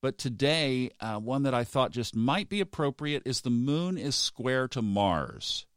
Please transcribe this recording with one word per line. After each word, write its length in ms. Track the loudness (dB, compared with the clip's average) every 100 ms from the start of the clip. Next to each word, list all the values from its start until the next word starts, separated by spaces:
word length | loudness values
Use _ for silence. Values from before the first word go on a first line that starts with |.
But 160 | -4 -2
today, 720 | -6 0 2 4 2 0 -2 -4
uh, 200 | -6 -4
one 240 | -2 0
that 100 | 2
I 120 | 2
thought 260 | 0 2 0
just 260 | 0 -2 0
might 320 | 2 2 0
be 120 | -2
appropriate 640 | -2 0 -2 0 -4 -2 -2
is 160 | -4
the 80 | 0
moon 480 | 2 2 0 0 -2
is 180 | -2 -2
square 520 | -2 -2 0 0 0
to 120 | 0
Mars. 880 | 0 4 4 2 0 -6 -8 -8 -8